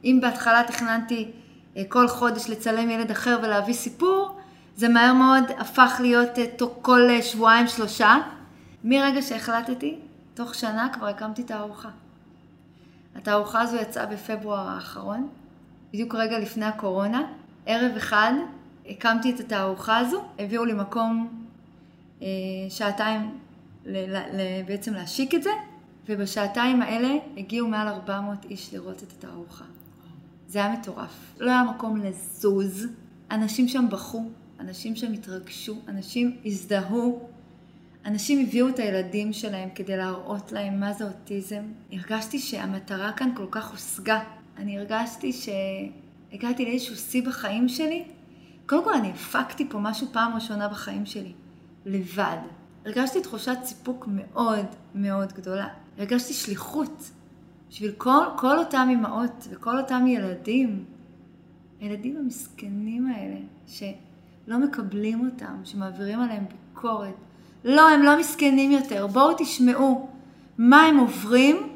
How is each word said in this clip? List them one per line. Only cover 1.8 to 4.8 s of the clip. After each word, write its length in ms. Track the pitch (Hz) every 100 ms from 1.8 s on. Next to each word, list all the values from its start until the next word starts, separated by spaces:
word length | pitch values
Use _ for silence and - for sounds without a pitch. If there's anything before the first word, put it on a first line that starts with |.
| 196
כל 200 | 247 240
חודש 400 | - 240 214 -
לצלם 420 | 220 233 226 233
ילד 200 | 226 220
אחר 280 | 208 247 240
ולהביא 320 | 220 202 202
סיפור, 640 | 240 240 - 359 381 392 - - - -
זה 120 | -